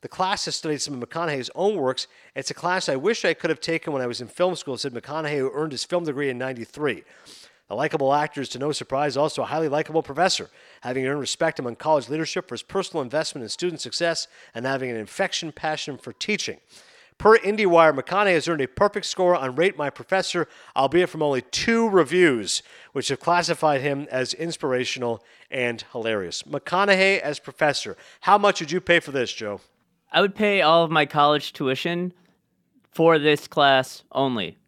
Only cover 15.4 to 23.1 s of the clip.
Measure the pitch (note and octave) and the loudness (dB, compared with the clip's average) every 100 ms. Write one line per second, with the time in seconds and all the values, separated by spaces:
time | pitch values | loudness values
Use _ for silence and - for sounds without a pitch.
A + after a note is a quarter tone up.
15.4 | E3 - D#3+ D#3 - C3 - - - G#3 | -8 -8 -6 -6 -8 -10 -14 -12 -6 -4
16.4 | - - _ - - - _ _ G#3 A3 | -4 -10 _ -20 -20 -20 _ _ 6 6
17.4 | F#3 G#3+ G3+ E3+ D#3+ C#3 - F#3 G#3 E3+ | 6 0 4 6 6 4 -2 0 2 2
18.4 | C#3+ E3 C3 - G3+ G#3 - - F3+ F3 | 0 -2 -2 2 0 0 -8 0 2 4
19.4 | C3 B2+ F3+ D3+ C#3+ - - F#3+ F3+ F3 | 0 0 0 2 -6 -6 -2 -2 0 -2
20.4 | D#3+ - - - C3+ E3+ F3+ D#3+ D3+ C3+ | -4 -6 -8 0 2 4 2 0 0 0
21.4 | - - - A3+ A3+ F#3+ C#3+ F3 F3 B2 | -2 -4 0 2 4 4 4 4 4 4
22.4 | G2 - - - - C#3 B2 | -2 -6 -8 -20 -10 -6 -4